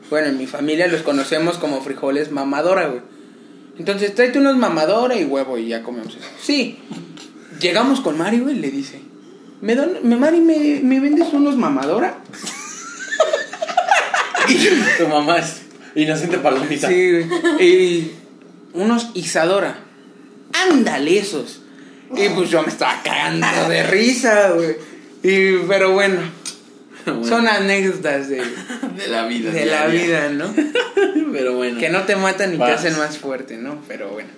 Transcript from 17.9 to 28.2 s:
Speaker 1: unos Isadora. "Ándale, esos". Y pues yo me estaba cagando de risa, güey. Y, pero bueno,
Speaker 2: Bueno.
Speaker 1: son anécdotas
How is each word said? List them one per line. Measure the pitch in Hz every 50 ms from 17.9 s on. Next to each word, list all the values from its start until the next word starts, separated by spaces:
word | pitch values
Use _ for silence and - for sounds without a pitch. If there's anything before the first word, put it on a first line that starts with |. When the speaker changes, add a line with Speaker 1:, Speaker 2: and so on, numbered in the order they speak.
| 175 170 160 160 - - - - - - - - - - - - -
Speaker 1:
unos | 170 190 220 233 233 226 - -
Isadora. | 185 165 160 - 185 160 165 190 202 185 147 - - - - - - - - - - - - - - - - - 330 370 370
"Ándale, | 339 269 226 190 - 135 139 151 175 208
esos". | 196 - - 147 120 117 - - - - - - - - - - - - -
Y | - 202 202
pues | 170 175 180 -
yo | 160 160
me | 151 156
estaba | - - 151 127 127 - -
cagando | 147 135 143 147 156 165 165 165 - 185 170 165 165
de | 170 165 160
risa, | - 190 196 220 240 262 240 269 240 214 208 202 196
güey. | 175 170 170 160 156 - - - - - - - - - -
Y, | 185 190 190 190 190 190 185 170 170
pero | 196 196 190 190
bueno, | 190 196 202 196 190 175 165 165 165 - - - - - - - - - - - - - -
Speaker 2:
Bueno. | - - 226 233
Speaker 1:
son | 233 233 233 233 226
anécdotas | 214 202 196 196 196 196 190 190 180 160 - 156 143 139